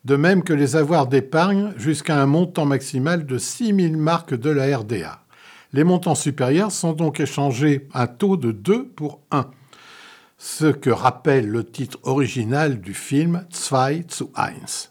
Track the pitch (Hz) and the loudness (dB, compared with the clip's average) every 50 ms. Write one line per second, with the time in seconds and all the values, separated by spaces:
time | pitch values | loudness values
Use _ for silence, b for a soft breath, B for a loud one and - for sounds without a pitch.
0 | - 123 139 143 151 175 196 185 - - 160 143 143 131 151 160 147 143 175 156 | 2 2 2 4 4 4 4 4 2 2 2 2 2 2 2 2 2 4 2 2
1 | 139 123 135 135 - - - 156 175 196 202 196 202 208 190 120 107 156 151 147 | 2 4 2 2 2 2 0 2 2 4 2 0 0 -2 -6 -4 -2 -2 -2 -2
2 | - - 156 143 139 139 143 165 180 165 - - 151 143 139 131 135 - - 131 | -2 0 2 2 4 4 4 2 2 0 0 -2 0 0 0 0 -2 -4 -4 -2
3 | 131 160 175 175 151 135 131 120 - - - - 240 220 202 196 180 165 156 156 | 0 0 0 -2 -2 -4 -6 -6 -6 -8 -6 -4 0 0 2 2 2 2 0 0
4 | 151 156 170 165 165 - 135 117 113 151 156 139 131 135 143 120 107 107 120 95 | 2 2 0 0 0 -4 -6 -2 0 0 0 2 2 0 0 -2 -2 -4 -6 -6
5 | 80 76 - - _ B B B B B B B B B - 135 156 180 180 175 | -6 -8 -14 -18 _ B B B B B B B B B 0 2 4 4 4 2
6 | 175 170 151 - - 147 127 - 131 123 143 170 208 208 - - - 170 160 151 | 2 0 -2 0 -2 -4 -2 0 0 2 2 2 2 0 -2 -2 -2 -2 -2 0
7 | 165 156 - - 151 131 - - 139 143 123 117 147 151 143 135 135 - - 131 | -2 -2 0 -2 -4 -2 -2 -2 0 0 0 2 2 2 2 0 -2 -8 -2 -2
8 | 123 113 - - 202 196 196 175 127 117 110 101 101 175 208 240 269 247 - - | -2 -2 0 -2 0 0 0 0 0 -2 -4 -2 0 0 0 0 0 -10 -12 -10
9 | 151 143 135 - _ _ 156 143 123 - B B B B B B B B B B | -10 -10 -10 -12 _ _ -2 -2 -2 -2 B B B B B B B B B B
10 | B B B B B B B B - - - - 156 156 135 143 - 131 117 - | B B B B B B B B -14 -14 -6 0 2 2 2 2 2 0 0 2
11 | - 127 - - - - 135 131 113 104 107 117 110 - - - 131 117 - - | 2 0 0 2 0 2 2 4 2 2 -2 -2 -4 -4 -8 -10 -10 -10 -10 -10
12 | - 131 131 143 139 104 - 127 110 110 131 143 160 151 131 107 87 98 98 - | -4 -2 0 0 0 0 -2 -4 -2 -2 0 0 0 0 -2 -4 -8 -12 -12 -12
13 | - - 135 143 160 170 170 175 175 - - - - - 139 131 131 135 147 170 | -8 -2 0 0 2 2 0 -2 -6 -10 -12 -10 -6 -2 0 0 2 0 -2 -4
14 | 170 170 - - - - - - - - - - - - - - - - | -6 -10 -10 -12 -12 -10 -6 -6 -6 -6 -6 -12 -12 -10 -10 -12 -12 -14